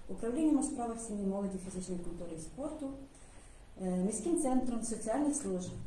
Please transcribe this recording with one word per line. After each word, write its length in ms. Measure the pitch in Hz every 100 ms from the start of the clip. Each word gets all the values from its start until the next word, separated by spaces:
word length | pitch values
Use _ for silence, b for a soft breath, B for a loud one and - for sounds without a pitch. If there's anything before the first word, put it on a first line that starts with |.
| -
управлінням 500 | 190 226 254 311 277
у 40 |
справах 380 | - - 233 226
сім'ї, 240 | - 208 196
молоді, 320 | 196 196 185 185
фізичної 360 | 185 185 180
культури 300 | 170 175 170 160
і 40 |
спорту, 480 | - 254 294 302 269 277 269 B B B B B B -
е, 160 | 185 180
міським 440 | 190 - 349 302
центром 420 | 262 254 233 226
соціальних 520 | 220 208 220 269 294 -
служб, 360 | 196 180 175 -